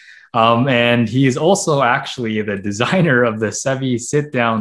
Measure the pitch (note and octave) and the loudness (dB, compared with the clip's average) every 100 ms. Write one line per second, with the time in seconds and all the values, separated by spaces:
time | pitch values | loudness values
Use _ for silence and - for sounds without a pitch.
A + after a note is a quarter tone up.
0 | - - - A#2+ A2+ A#2 C3+ A#2+ A#2+ A#2+ | -20 -20 -6 2 4 4 2 2 2 2
1 | A2+ B2 C3+ C3 D#3+ G3 - C#3 B2 C#3 | 0 2 2 2 2 2 2 0 2 0
2 | - - A2+ G#2+ G#2 G2 G2 G#2 A#2+ F#3+ | -4 -8 -6 -4 -4 -6 -6 -4 -2 0
3 | E3+ B2 A#2+ A2 G#2+ - C3+ C3 C3 A#2 | 2 2 2 0 -4 -4 -4 -4 -2 -4
4 | - D3 D3 B2+ A#2 A2 | -2 -4 -2 -2 0 0